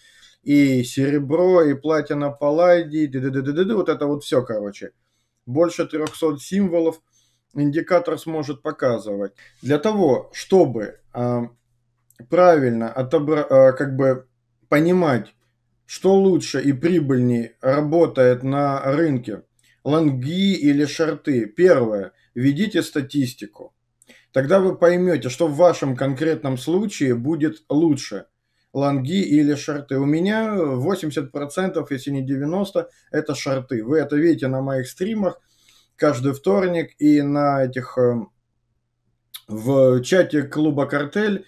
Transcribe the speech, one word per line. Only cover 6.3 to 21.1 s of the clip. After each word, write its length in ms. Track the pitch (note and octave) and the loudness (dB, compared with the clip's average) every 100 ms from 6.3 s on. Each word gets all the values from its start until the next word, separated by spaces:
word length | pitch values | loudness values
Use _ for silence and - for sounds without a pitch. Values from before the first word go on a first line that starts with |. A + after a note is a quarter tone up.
| D3+ | -4
символов 600 | - G3 F#3+ E3+ D#3+ D#3+ _ _ _ _ _ C#3+ | -6 -2 0 0 -2 -4 _ _ _ _ _ -4
индикатор 600 | D3 D#3 E3 F3 E3+ D#3 | -2 -2 0 0 0 -6
сможет 420 | E3 D#3+ C#3+ C#3+ | -8 -8 -8 -10
показывать. 720 | D3+ D3 C3 A2+ G#2+ G2+ G2 - _ _ | -10 -4 -2 -2 -6 -8 -8 -12 _ _
Для 180 | A#2+ D3 | -4 -2
того, 500 | A3 G#3+ D#3+ A#2 - | 0 0 2 0 -4
чтобы, 640 | - - F#3+ D3 A2+ G2+ - _ | -16 2 4 4 0 -8 -12 _
а, 360 | B2 B2 A#2+ A#2+ _ _ _ _ _ _ - B2 | -6 -4 -4 -6 _ _ _ _ _ _ -20 -2
правильно 580 | E3+ F3+ D#3 B2+ A#2 A2+ | 6 6 6 4 0 -4
отобра-, 540 | C3+ B2+ D#3+ D3 D#3 C#3+ | -6 -2 0 2 0 4
а, 220 | C3+ C3 | 6 6
как 220 | C3 C#3+ C3 | 4 -2 0
бы 320 | C3+ B2+ - _ _ _ _ | 0 0 -6 _ _ _ _
понимать, 640 | D3 E3+ F#3 D#3+ A#2 G2+ _ _ _ _ _ - | 2 4 2 2 0 -4 _ _ _ _ _ -20
что 300 | - F#3 G3 | -2 2 4
лучше 460 | F#3+ D#3+ - C#3 | 4 2 0 -2
и 120 | C#3 | 0
прибыльней 800 | B2+ E3+ F3 C3+ B2+ B2 A#2+ A#2 _ | 0 0 0 2 2 2 0 -4 _
работает 840 | B2+ C#3+ D3+ E3+ D3+ C3 B2+ B2 | 0 0 2 2 2 4 4 2
на 380 | C3 C#3 C#3+ C3+ C3+ | -2 -2 -2 -2 -2
рынке, 500 | D3+ D#3+ B2+ A#2 G2 - _ _ _ | 0 0 -2 -6 -12 -16 _ _ _
лонги 680 | B2+ D#3+ D3+ C3 C3+ F3+ G3 | -2 0 2 0 -4 0 0
или 320 | F#3 D3 C#3+ D3 | 2 2 2 0
шорты. 600 | - D#3+ | -2 -2